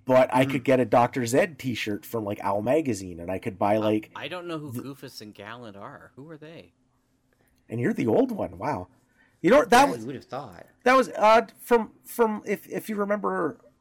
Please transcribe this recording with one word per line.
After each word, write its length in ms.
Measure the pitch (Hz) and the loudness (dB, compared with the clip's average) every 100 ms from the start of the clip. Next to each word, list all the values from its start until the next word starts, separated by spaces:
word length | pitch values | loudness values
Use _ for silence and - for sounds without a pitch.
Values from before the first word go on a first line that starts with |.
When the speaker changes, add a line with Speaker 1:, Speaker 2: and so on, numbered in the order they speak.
| - | 4
Speaker 1:
But 240 | 127 127 | 4 6
I 100 | 127 | 4
Speaker 2:
Hmm. 80 | 135 | 0
Speaker 1:
could 120 | 139 | 0
get 160 | 123 131 | 2 2
a 60 | 113 | 4
Doctor 400 | 127 120 139 117 | 4 2 0 0
Zed 320 | 135 190 143 | 0 0 -4
t-shirt 480 | 131 113 110 101 - | -8 -6 -6 -6 -6
from, 200 | 117 104 | -8 -6
like, 180 | 107 | -6
Owl 180 | 98 101 | -4 -2
magazine, 560 | 110 151 143 101 92 85 | 0 0 0 -4 -6 -12
and 120 | 85 | -8
I 60 | 92 | -6
could 180 | 117 92 | -6 -2
buy, 200 | 101 107 | 0 2
like, 340 | 107 110 107 104 | 2 0 -2 -14
Speaker 3:
I 120 | 135 | -12
don't 200 | 180 175 | -10 -10
know 100 | 160 | -10
who 120 | 147 | -8
Speaker 1:
the 100 | 120 | -10
Speaker 3:
Goofus 400 | 127 139 135 - | -12 -14 -18 -18
and 120 | 107 | -20
Gallant 440 | 101 101 117 117 98 | -18 -16 -16 -16 -16
are. 340 | 113 143 - - | -18 -18 -20 -20
Who 140 | 147 | -20
are 80 | 156 | -20
they? 360 | 151 165 90 _ _ _ _ _ _ _ _ _ - | -20 -20 -20 _ _ _ _ _ _ _ _ _ -10
Speaker 1:
And 100 | 113 | -4
you're 140 | 131 | -4
the 140 | - 117 | -2 0
old 240 | 139 262 | 2 0
one. 240 | 208 85 87 | -2 -8 -6
Wow. 300 | 131 117 90 _ _ _ _ _ | -6 -6 -10 _ _ _ _ _
You 100 | 165 | 4
know, 120 | 220 | 4
that 220 | 196 240 277 | 6 4 4
Speaker 2:
Yeah, 60 | |
Speaker 1:
was, 100 | 240 | 0
Speaker 2:
you 60 | 110 | -10
would 80 | 123 | -14
have 100 | - | -12
thought. 400 | 127 131 87 - _ | -14 -14 -18 -20 _
Speaker 1:
that 140 | 247 262 | 2 2
was, 120 | 247 | 2
uh, 360 | - 208 226 220 - | 4 6 6 4 -6
from, 320 | - 240 214 _ | 2 2 2 _
from, 380 | - - 226 214 - | -10 0 0 0 -4
if, 220 | 196 - | -6 -6
if 220 | 185 - | -10 -6
you 60 | 208 | -4
remember 600 | 202 208 190 185 160 - _ _ | -2 -2 -2 -2 -4 -6 _ _